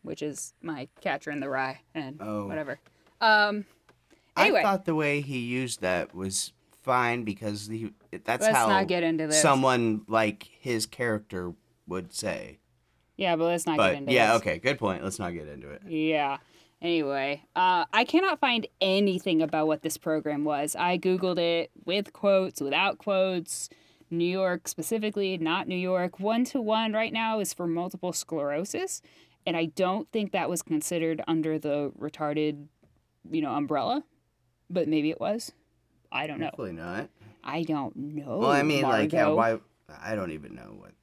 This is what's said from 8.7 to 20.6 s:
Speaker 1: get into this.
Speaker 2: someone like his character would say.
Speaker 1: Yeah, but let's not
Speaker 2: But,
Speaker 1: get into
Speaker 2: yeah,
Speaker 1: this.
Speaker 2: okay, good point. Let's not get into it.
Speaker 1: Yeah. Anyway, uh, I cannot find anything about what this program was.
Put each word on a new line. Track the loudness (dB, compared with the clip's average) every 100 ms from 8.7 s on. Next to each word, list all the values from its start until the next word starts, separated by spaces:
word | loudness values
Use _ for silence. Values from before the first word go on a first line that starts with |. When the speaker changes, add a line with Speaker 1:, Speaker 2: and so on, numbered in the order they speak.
| 4 2
Speaker 1:
get | 0
into | 0 0 2
this. | 4
Speaker 2:
someone | 6 6 4 4 2 0 0
like | 2 2 -2 -16 _
his | -2 -2 -2
character | -2 -2 -2 -4 -8 -6 -10 _ _ -6
would | -6 -6
say. | -6 -6 -6 -10 -18 _ _ _ _ _ -4
Speaker 1:
Yeah, | 0 2
but |
let's | 2 0 0
not | 2
Speaker 2:
But, | 4
Speaker 1:
get | 2
into | 2
Speaker 2:
yeah, | 4 6
Speaker 1:
this. | 4
Speaker 2:
okay, | 2 -2
good | -2 0
point. | -2 -2
Let's | -6 -6
not | -6
get | -6 -10
into | -14 -14
it. | -16 -8
Speaker 1:
Yeah. | -2 0 2 0 -4 _ _ _ _
Anyway, | -2 0 0 -2 -2 -4 _ 0
uh, | 4 4 2
I | 0 4
cannot | 2 2 2
find | 2 0 -4 _
anything | 2 4 4 2 2 2
about | 2 2 2
what | 0
this | -2 -6
program | -2 -2 -2 -2 -2
was. | -2